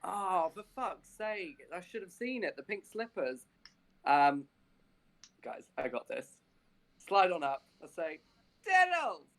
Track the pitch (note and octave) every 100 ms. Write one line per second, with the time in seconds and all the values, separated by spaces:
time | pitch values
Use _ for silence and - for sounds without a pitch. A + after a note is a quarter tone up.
0 | - G3+ G3 F#3 D#3+ - G#3 - A#3+ D#3+
1 | - - G#3+ G#3+ F3 C#3+ C3 E3+ F3+ A3+
2 | G3 - B3 B3+ F3+ - C3+ G#3 - G#3+
3 | A#3 - C3+ C3 - _ - _ _ _
4 | - C#3+ C#3+ C#3+ C#3 _ _ _ _ _
5 | _ _ - _ A#2 A2+ - - C3+ A#2+
6 | - - - - _ _ _ _ _ _
7 | - G3 F#3 F3 C#3+ C3+ _ _ C#3+ -
8 | D#3+ D#3 _ _ _ _ - F#4 F4+ F4
9 | C#4 F3 -